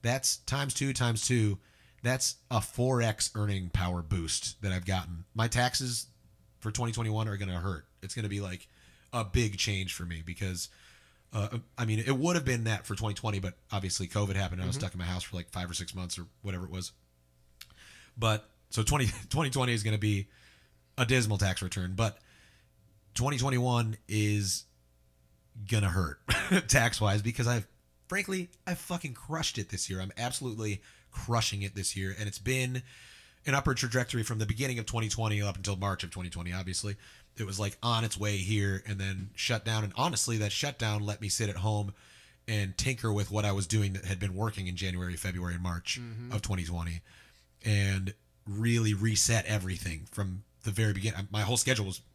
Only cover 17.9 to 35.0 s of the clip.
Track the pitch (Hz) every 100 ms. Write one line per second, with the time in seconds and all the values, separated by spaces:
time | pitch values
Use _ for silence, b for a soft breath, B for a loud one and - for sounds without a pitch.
17.9 | B B - 113 107 - _ _ - 107
18.9 | 143 127 - - 147 147 131 123 117 107
19.9 | 107 107 101 98 B B B B B _
20.9 | - 120 127 107 101 98 92 92 98 90
21.9 | 95 113 - B B B B B _ _
22.9 | _ _ - 131 139 135 127 123 120 113
23.9 | 104 - 107 107 104 98 - - _ _
24.9 | _ _ _ _ _ _ - 101 113 98
25.9 | 87 80 71 - - - 185 - 135 117
26.9 | - 104 104 104 113 120 120 - _ _
27.9 | _ _ 190 196 185 180 - - 175 -
28.9 | 175 147 123 - 160 160 - 98 95 -
29.9 | 92 95 104 123 127 127 110 107 101 B
30.9 | B B - - 117 107 101 98 98 95
31.9 | 98 95 98 104 - 101 131 127 127 -
32.9 | B B B B B - 139 135 123 127
33.9 | 123 120 120 107 110 107 110 135 120 110
34.9 | 117